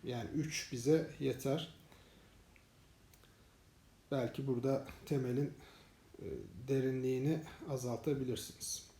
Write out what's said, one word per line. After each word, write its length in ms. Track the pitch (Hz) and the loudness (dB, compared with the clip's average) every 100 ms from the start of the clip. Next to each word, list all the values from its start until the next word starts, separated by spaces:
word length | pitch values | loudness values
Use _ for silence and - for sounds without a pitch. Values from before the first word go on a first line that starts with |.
Yani 260 | 131 120 113 | -4 -4 -2
üç 380 | 147 143 - - | 0 0 -2 -4
bize 380 | 123 131 156 - - | 0 6 6 4 -2
yeter. 540 | 135 - 135 151 160 - - - - - - - - - - - - - - - - - - - - - - - - | 0 0 0 0 -2 -12 -20 -20 -20 -20 -20 -20 -20 -20 -20 -20 -20 -20 -20 -20 -20 -20 -20 -20 -20 -20 -20 -20 -4
Belki 360 | 139 120 - 135 | -2 0 -2 0
burada 400 | 120 135 135 - - - | 2 4 2 0 -12 0
temelin, 460 | 143 127 123 139 - - - - - - - | 0 2 2 0 -4 -18 -20 -20 -20 -20 -12
e, 60 | - 62 - 90 127 | -8 -8 -8 -12 0
derinliğini 720 | 135 131 131 127 127 139 160 156 - - | 2 4 2 2 2 2 2 -2 -12 -4
azaltabilirsiniz. 1160 | 135 123 117 156 135 127 107 - - - - - | -2 -2 0 0 0 0 -2 -4 -10 -8 -8 -10